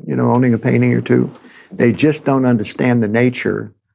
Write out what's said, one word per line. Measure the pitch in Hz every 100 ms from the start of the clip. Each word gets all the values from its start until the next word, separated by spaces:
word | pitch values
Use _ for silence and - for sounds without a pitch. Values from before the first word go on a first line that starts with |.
| -
you | 127
know, | 123
owning | 120 127 113
a |
painting | 135 120 123
or | 120
two. | 117 123 127 - - - -
They | - 120
just | 107 151 147 -
don't | 135 127
understand | 117 104 - 131 120
the | 107
nature | 113 127 123 107 101 107 - _